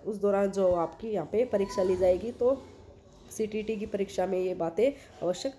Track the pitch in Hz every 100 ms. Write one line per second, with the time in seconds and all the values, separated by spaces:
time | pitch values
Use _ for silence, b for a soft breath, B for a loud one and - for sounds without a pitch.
0 | - 208 202 196 202 190 185 175 165 -
1 | 226 202 151 208 247 202 196 202 185 180
2 | 180 180 226 240 247 269 - - - -
3 | - - - - 214 214 214 214 208 202
4 | 196 - 185 185 185 180 165 165 254 269
5 | B - 170 180 269